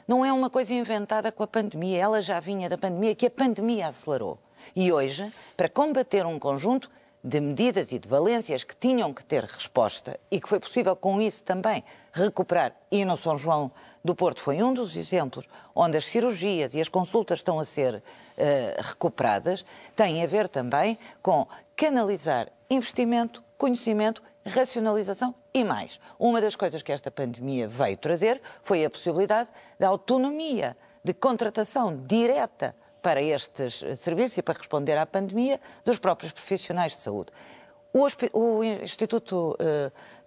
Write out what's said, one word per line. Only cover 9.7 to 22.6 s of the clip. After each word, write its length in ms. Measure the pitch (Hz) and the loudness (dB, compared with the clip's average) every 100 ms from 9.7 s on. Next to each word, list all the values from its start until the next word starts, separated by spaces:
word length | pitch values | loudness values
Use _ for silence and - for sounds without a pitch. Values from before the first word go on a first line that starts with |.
| - 107 - - - - | 2 2 0 -12 -14 -4
e 120 | 190 | -4
que 80 | - | 0
foi 100 | 196 | -2
possível 380 | - - 190 180 | 0 0 0 2
com 240 | 190 196 | 0 2
isso 220 | 220 - | 0 -2
também 400 | - 185 208 175 - - - | -4 -2 0 -2 -6 -20 -8
recuperar, 600 | 160 196 - 185 175 131 - - | 0 0 0 0 2 2 -2 -2
e 140 | 202 | 0
no 120 | 196 170 | 2 0
São 220 | 165 147 | 0 0
João 320 | 151 156 139 - - - | 0 0 -2 -8 -20 -6
do 80 | 160 | -2
Porto 280 | 170 180 - | 2 2 0
foi 200 | - 147 | -2 2
um 120 | 240 | 2
dos 220 | 254 220 160 | 2 -2 -6
exemplos, 500 | 160 180 139 - - - - | -2 0 0 -6 -14 -18 -4
onde 240 | - 170 156 | 2 4 2
as 80 | |
cirurgias 720 | - 233 240 196 190 180 135 | 0 0 0 0 0 0 -2
e 60 | 147 | -2
as 80 | 160 | 0
consultas 520 | 185 180 226 202 170 | 0 2 0 0 -2
estão 200 | - 156 | -2 -2
a 40 | |
ser, 380 | 151 - 131 107 - - - - | -2 0 0 -2 -10 -20 -12 0
eh, 400 | 147 143 113 - | 2 2 0 -4
recuperadas, 840 | - - 170 - 113 101 151 185 - - - | -6 -2 -2 2 2 2 0 -4 -6 -20 -6
tem 280 | - 202 160 | 2 2 2
a 40 | 170 | 0
ver 220 | 196 190 | 0 0
também 500 | 139 123 143 196 226 - - | -2 0 2 2 0 -8 -6
com 240 | - 170 - - - - | 2 2 0 -6 -14 -2
canalizar 720 | 302 262 202 190 160 127 - - | 2 2 2 0 0 0 -2 -8